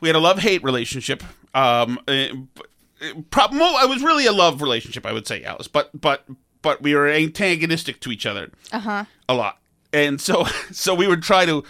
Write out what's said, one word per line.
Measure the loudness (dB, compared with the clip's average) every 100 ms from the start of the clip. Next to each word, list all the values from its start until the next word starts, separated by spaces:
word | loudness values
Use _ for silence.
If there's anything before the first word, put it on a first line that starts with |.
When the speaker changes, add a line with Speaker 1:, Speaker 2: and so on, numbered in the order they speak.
Speaker 1:
We | 2
had | 4
a |
love-hate | 4 4 2 0
relationship. | 0 -2 -4 -8 -6 -8 -10 -20 _
Um, | 0 2 2 0 -2 -2
uh, | -2 -2 -6 -16 -20 -20 _ _ _ -14 -12 -2
pro-, | 2 2
mo-, | 4 2 4
it | 2
was | 2
really | 2 2 4
a |
love | 4 2 2
relationship, | -2 -2 -6 -10 -8
I |
would | -8 -6
say, | -8 -8
Alice. | -12 -2
But, | -2 -2 -2
but, | -2 -2 -6 -20 _ _
but | -2 0
we | 2 4
were | 4
antagonistic | 2 0 -2 -2 0 -2 -2 -4 -10
to | -10
each | -6 -6
other | -6 -10 -18 -10
Speaker 2:
Uh-huh. | -8 -6 -6 -8 _ -2
Speaker 1:
a |
lot. | -2 -2 -6 _ _ _
And | 0 0 0
so, | 0 0
<laughs> | 0 -4 -10
so | -6 -2
we | 2 2
would | 2
try | 4 4 4
to | 0